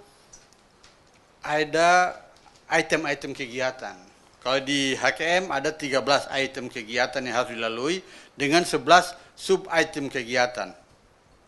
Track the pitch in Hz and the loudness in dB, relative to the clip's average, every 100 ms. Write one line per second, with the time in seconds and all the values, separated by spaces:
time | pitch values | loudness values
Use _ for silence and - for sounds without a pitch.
0 | - _ _ - _ _ _ _ - _ | -20 _ _ -20 _ _ _ _ -20 _
1 | _ _ _ _ 143 151 151 156 170 175 | _ _ _ _ -4 -2 0 4 6 6
2 | 180 - - _ - - - 165 160 160 | 4 -2 -18 _ -20 -20 -2 0 2 0
3 | 151 143 143 131 127 127 131 - 104 92 | 0 -4 -6 -8 -8 -4 -4 -4 -10 -14
4 | - _ - _ 123 135 135 143 135 117 | -20 _ -20 _ -2 0 0 0 0 2
5 | 127 139 165 180 175 139 147 151 143 131 | 0 0 2 0 0 -2 -2 -4 -2 0
6 | 120 135 - 139 131 139 123 123 107 123 | 4 2 2 -4 -4 -4 -10 -10 -6 -2
7 | 127 139 123 117 120 117 113 113 139 185 | -2 -2 -4 -2 -2 -4 -4 -2 -4 -4
8 | - - - - 143 170 175 147 127 175 | -8 -20 -18 -6 0 2 2 0 6 6
9 | 175 - - - - 185 - 165 160 156 | 6 -4 -20 -8 -2 -2 0 0 0 -2
10 | 139 135 117 127 123 107 92 - _ _ | -6 -6 -2 0 0 -2 -10 -12 _ _
11 | _ _ _ _ | _ _ _ _